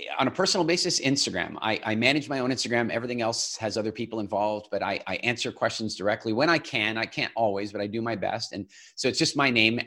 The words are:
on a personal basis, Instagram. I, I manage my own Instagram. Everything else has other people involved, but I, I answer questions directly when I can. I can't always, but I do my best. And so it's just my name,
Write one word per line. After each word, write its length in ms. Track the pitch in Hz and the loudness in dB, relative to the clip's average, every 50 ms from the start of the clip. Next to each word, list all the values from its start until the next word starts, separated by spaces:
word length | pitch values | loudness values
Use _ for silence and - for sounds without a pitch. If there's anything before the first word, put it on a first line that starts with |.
| - - - - | -10 -6 0 0
on 80 | 135 | 0
a 40 | 127 | 0
personal 360 | - - 190 202 - 196 170 | 2 2 2 2 2 2 2
basis, 340 | 160 175 175 - 180 - - | 2 2 2 2 0 0 2
Instagram. 560 | - 135 139 139 - 113 92 90 85 82 - - | 2 2 2 2 0 0 0 -2 -2 -2 -4 -4
I, 180 | - 110 107 - - | -2 0 -2 0 0
I 100 | 110 110 | -2 0
manage 340 | 110 120 127 143 151 - 120 | 4 4 4 4 4 0 -2
my 120 | 143 135 | -4 -2
own 100 | 123 127 | 0 0
Instagram. 400 | 135 113 - - 120 117 117 110 | -2 -2 -2 0 0 0 2 2
Everything 320 | 85 117 117 120 123 120 | 0 -2 -2 -2 -2 -2
else 340 | 113 113 117 - - - - | 0 0 0 -2 -4 -6 -6
has 220 | - 113 107 95 110 | -4 -4 -2 -2 -2
other 140 | 104 110 | -2 -4
people 260 | 107 - 117 - 110 113 | -4 -6 -8 -6 -6 -6
involved, 500 | 104 95 107 98 104 107 107 104 107 - | -4 -2 0 0 0 0 -2 -4 -6 -2
but 100 | 101 98 | 0 0
I, 180 | 92 95 98 - - | 2 2 0 -2 -4
I 100 | 95 95 - | -6 -6 0
answer 340 | - 117 120 113 - 120 | 0 0 0 2 -2 -4
questions 420 | 107 - 120 - - - 113 104 - | -2 0 -2 -2 0 -2 -6 -6 -6
directly 380 | - 92 104 110 113 - 117 | -2 0 0 0 0 0 -2
when 180 | 107 117 147 170 | 2 2 4 4
I 80 | 170 156 | 2 0
can. 400 | - - - 120 104 110 110 113 | 0 -2 -2 0 0 0 0 -2
I 80 | 113 | -4
can't 260 | - - 151 127 - - | -4 -2 -4 -4 -4 0
always, 340 | 113 117 107 98 98 104 101 | 0 0 2 2 0 -4 -4
but 100 | 101 104 | -4 -4
I 60 | 101 | -4
do 160 | 104 101 113 | -2 -2 -2
my 140 | 113 117 113 | -2 -2 -2
best. 360 | 98 90 95 101 113 117 - | -2 -2 -2 -2 -4 -6 -8
And 160 | - 104 98 - - - - - _ | -8 -10 -10 -10 -14 -20 -20 -18 _
so 120 | - - 127 | -2 -2 0
it's 120 | 123 - | 2 2
just 160 | 160 - - | 0 0 4
my 140 | 143 143 135 | 4 4 6
name, 300 | 120 113 110 110 117 120 - | 6 6 6 6 4 2 0